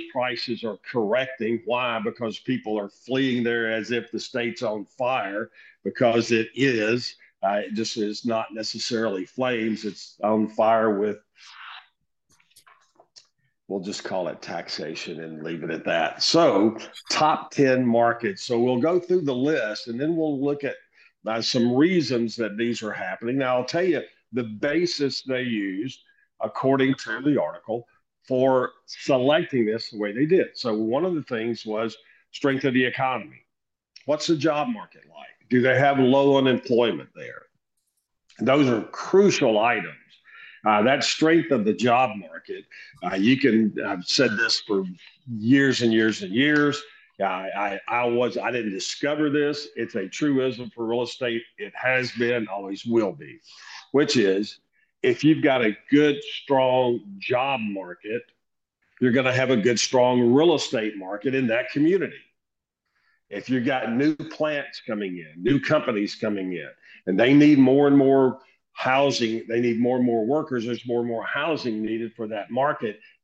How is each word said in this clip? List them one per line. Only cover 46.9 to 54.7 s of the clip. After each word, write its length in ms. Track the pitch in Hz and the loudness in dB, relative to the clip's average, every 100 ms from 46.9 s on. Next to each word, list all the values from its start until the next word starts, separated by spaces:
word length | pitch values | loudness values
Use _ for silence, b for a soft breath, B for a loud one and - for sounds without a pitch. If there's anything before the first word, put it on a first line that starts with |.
| B B - | B B -6
Yeah, 120 | 95 | -4
I, 500 | 92 95 98 101 98 - | -4 -6 -6 -6 -6 -6
I, 120 | 120 | -2
I 40 | 120 | 0
was, 320 | 120 123 120 | 0 0 -2
I 120 | 110 | -4
didn't 220 | 123 107 | -4 -4
discover 560 | 95 - - 143 151 151 | -6 -8 -6 -4 -2 0
this. 400 | 147 147 147 - - | 0 0 -2 -8 -10
It's 180 | 117 113 | -8 -6
a 120 | 95 | -8
truism 640 | - 151 131 131 117 123 | -4 0 0 0 -4 -10
for 120 | - 113 | -8 -4
real 160 | 120 | -2
estate. 400 | 120 - 123 117 - - | -4 -4 -4 -4 -8 -12
It 160 | 104 - | -14 -6
has 340 | 127 131 123 | -2 0 -2
been, 360 | 113 120 120 104 | -2 -2 -2 -4
always 380 | 98 98 98 117 | -8 -8 -10 -2
will 260 | 117 101 | 0 0
be, 260 | 76 76 82 _ B B B B | -2 -14 -20 _ B B B B
which 240 | 135 143 127 | 0 2 2
is 440 | 98 95 104 - _ | 2 2 -2 -8 _